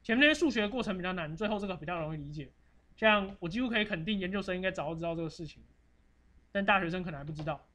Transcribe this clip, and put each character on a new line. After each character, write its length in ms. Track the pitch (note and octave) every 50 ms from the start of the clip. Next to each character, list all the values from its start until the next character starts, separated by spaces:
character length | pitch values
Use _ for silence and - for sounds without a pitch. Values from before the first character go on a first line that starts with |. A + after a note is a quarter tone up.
前 160 | _ - A3+
面 80 | B3 D4
那 80 | D4 D#4
些 60 | D4+
数 100 | F4 D4
学 160 | G3+ A#3 G#3
过 160 | G#3 A#3 B3+
程 140 | G#3+ G#3+ F#3
比 80 | F#3 F3
较 80 | F#3
难， 240 | F#3+ F#3 D#3+ D3+ D#3+
最 100 | E3 A3 G#3
后 100 | G#3+ G3+
这 80 | G3+
个 80 | G3 F3+
比 100 | D#3+ D3+
较 140 | E3+ F3+ E3+
容 140 | D#3 D3+ D#3+
易 40 |
理 140 | D#3 C#3+ C#3+
解。 180 | D3 D#3 C3+ B2+ _ _ _ _ _ - _ _ -
像 400 | - A3 A3 G#3+ G#3 G3 G3 G3 -
我 80 | F3 E3+
几 100 | E3 A#3
乎 100 | C4 A#3+
可 80 | A#3
以 60 | G#3+ G#3+
肯 220 | G#3+ G#3+ D#3+ D#3+
定， 120 | G3+ G#3+
研 140 | G3 F#3 F3+
究 100 | F#3+ G3+
生 140 | F3+ - F#3
应 60 | F3+
该 100 | F#3 F#3+
早 160 | F#3 F#3 D3 D3+ E3
就 20 |
知 80 | D#3+ E3+
道 100 | E3+ E3
这 80 | E3+
个 80 | E3 D#3+
事 160 | D#3+ - E3+
情， 160 | C#3+ - - - - - _ _ _ _ _ _ _ _ _ _ _ _ - _ _ _
但 120 | G3+ G3
大 140 | G#3 G3+ F#3+
学 100 | F3+ E3
生 140 | E3+ F#3 F3+
可 80 | F3+
能 60 | D#3
还 80 | C#3 C#3+
不 80 | D3+ D#3+
知 100 | D3 D3+
道。 240 | D#3+ D3 - - _